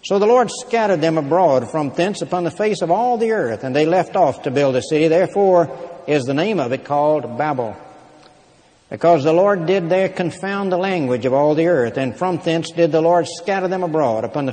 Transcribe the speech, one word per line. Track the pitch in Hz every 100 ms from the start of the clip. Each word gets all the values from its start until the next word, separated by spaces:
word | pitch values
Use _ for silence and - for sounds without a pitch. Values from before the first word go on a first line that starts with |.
So | - 196
the | 208
Lord | 247 233
scattered | - - 233 214 175
them | 160 160
abroad | 139 170 175 131 117
from | 160 147
thence | - 180 190
upon | 151 180
the | 170
face | - 214 190
of | 165
all | 185 247 240
the | 226
earth, | 220 131 107
and | 135
they | 135 160
left | 180 160
off | 196 156 -
to | 143
build | 131 139 127
a |
city. | - 151 160
Therefore | 165 185 202 196 180 165 - - - -
is | 147
the | 123
name | 139 196 196
of | 120
it | 131
called | - 143 151 151 120 113
Babel. | 151 135 113 101 - - - - - _ _ _ _ _ _
Because | - 165 165
the | 143
Lord | 165 202 202 165
did | 196 165
there | 185 185
confound | 185 175 - 190 202 196
the | 180
language | 190 185 131 123 127
of |
all | 135 147
the | 151 165
earth, | 156 117 139
and | 131 -
from | 185 165
thence | 165 165 160
did | 170 170
the | 160
Lord | 165 175 160
scatter | - - 196 180
them | 185
abroad | 180 156 135 110
upon | 117 143
the | 135